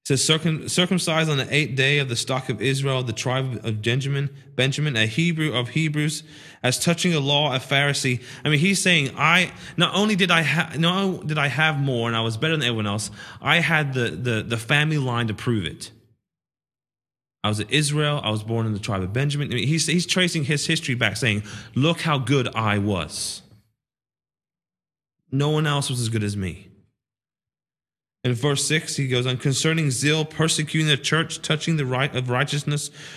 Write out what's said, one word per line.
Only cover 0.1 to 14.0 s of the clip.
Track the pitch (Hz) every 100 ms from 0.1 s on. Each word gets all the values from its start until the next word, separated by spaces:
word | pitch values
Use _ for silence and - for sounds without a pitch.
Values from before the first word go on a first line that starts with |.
| 135
"Circum-, | - 160 165 156 -
circumcised | 175 180 185 - 160 160
on | 139
the | 127
eighth | 143 151
day | 135 135 143
of | 131
the |
stock | 113 - 131 131
of | 113
Israel, | 123 135 139 131
the | 123
tribe | 110 127 131 131 120
of | 113 107
Benjamin, | 113 131 135 139 143 - -
Benjamin, | - 131 135 151
a | 117 110
Hebrew | 113 170 160 151
of | 117 117
Hebrews, | 156 160 151 151 151 - - - -
as | 123 -
touching | 175 170 180
the | 160
law, | 139 143 147 127
a |
Pharisee." | - 139 143 135 131 120 - -
I | 147
mean, | 151
he's | 185 190
saying, | 185 170 135 -
"I, | 151 175 175 - - -
not | 170 175
only | 214
did | 196 190
I | 165
ha-, | 143 156 - 127
not | 165 185
only | 196 170 151
did | 156
I | 139
have | 127 160 143
more | 139 120 117
and | 113
I |
was | 113 110
better | 156 160
than |
everyone | 120 113 107
else, | 104 - - - -
I | 135 165
had | 151 156 143
the, | 131